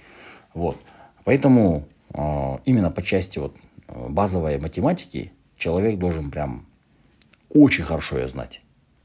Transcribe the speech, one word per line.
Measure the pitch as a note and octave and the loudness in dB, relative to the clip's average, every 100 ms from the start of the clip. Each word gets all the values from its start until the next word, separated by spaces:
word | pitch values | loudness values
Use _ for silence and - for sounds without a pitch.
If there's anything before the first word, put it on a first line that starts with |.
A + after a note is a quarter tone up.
| - - - - _ | -20 -20 -20 -20 _
Вот. | E2 E2+ - - - - _ | -6 -6 -6 -14 -20 -20 _
Поэтому, | - C#3 C#3 B2+ G2+ D2+ D2 _ - | 0 4 6 6 6 2 -4 _ -14
а, | - D2 D2 C2+ C2 - | -6 -4 -2 -4 -4 0
именно | B2 F2+ | 2 2
по | E2+ | -2
части | F2 F#2+ F#2 - | -2 -2 -2 -6
вот, | C#2 - - - - | -8 -10 -20 -20 -16
э, | - A#1+ | -12 -8
базовой | D2 G2+ F#2 D#2 C#2+ | -4 -2 -2 -2 -2
математики | D2+ - B2+ F3 - C2+ - - _ - | -4 -2 -2 -2 -6 -10 -12 -16 _ -6
человек | F2 F2 G#2+ G2+ | -2 0 0 0
должен | F2+ E2 D2 | -2 -2 -6
прям | D2 C#2 A#1+ - _ _ _ _ - - _ - | -6 -6 -8 -14 _ _ _ _ -20 -20 _ 2
очень | D3+ C#3 - | 6 6 6
хорошо | D2+ D#2 - C2 | 0 -4 -4 -4
ее | B1+ | -4
знать. | C2 A#1 - _ _ _ _ | -8 -14 -16 _ _ _ _